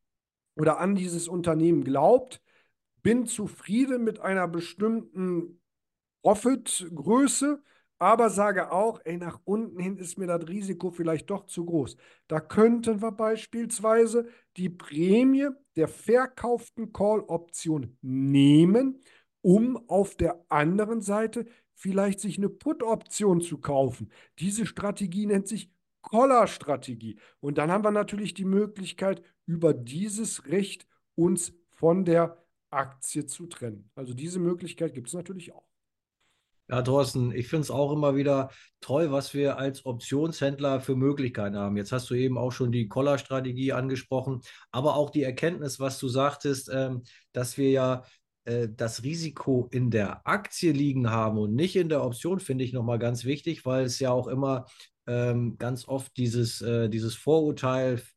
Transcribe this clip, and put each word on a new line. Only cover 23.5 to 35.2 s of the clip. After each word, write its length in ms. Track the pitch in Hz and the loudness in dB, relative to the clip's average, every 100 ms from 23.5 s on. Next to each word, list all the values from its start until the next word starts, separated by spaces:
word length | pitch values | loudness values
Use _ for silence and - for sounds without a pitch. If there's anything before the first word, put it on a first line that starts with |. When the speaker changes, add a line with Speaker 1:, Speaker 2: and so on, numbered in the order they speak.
| 151 | -8
Speaker 1:
kaufen. 540 | - 139 135 120 104 _ _ _ | -2 2 2 0 -12 _ _ _
Diese 260 | 185 208 208 | -4 -2 -4
Strategie 600 | - 202 202 196 180 208 | -4 -6 -4 -4 -4 0
nennt 220 | 196 196 | 0 0
sich 240 | 220 - _ _ _ | -8 -10 _ _ _
Collar-Strategie. 1160 | - 214 269 247 196 - - 135 127 113 110 101 - _ | -2 4 6 6 4 0 -4 -4 -4 -10 -10 -14 -18 _
Und 160 | 143 143 | -4 0
dann 140 | 151 | 2
haben 120 | 190 | 2
wir 80 | 214 | 2
natürlich 420 | 208 202 208 202 | 0 -2 -4 -6
die 120 | - 190 | -6 0
Möglichkeit, 760 | 196 208 208 180 - 190 185 - _ - | 2 2 -4 -12 -4 -4 -4 -10 _ -8
über 280 | 165 160 | 2 2
dieses 720 | 127 117 147 208 202 226 - 139 | 2 -2 -6 -6 -4 -6 -8 -2
Recht 400 | 180 190 - - _ _ - | -2 -2 -8 -18 _ _ 0
uns 380 | 175 185 - - _ | 2 2 -4 -12 _
von 340 | _ 160 185 180 | _ 2 2 4
der 320 | 165 165 - _ _ _ | 2 2 -4 _ _ _
Aktie 540 | 139 131 - - 151 139 | -6 -6 -8 -8 -8 -8
zu 220 | - 170 | -12 -16
trennen. 420 | - 120 104 104 - | -12 -12 -12 -18 -16
Also 180 | 131 | -12
diese 260 | 123 160 180 | -10 -8 -2
Möglichkeit 540 | 175 175 180 - 165 | -2 -2 -8 -6 -6
gibt's 200 | 131 120 | -6 -12
natürlich 400 | 175 | -12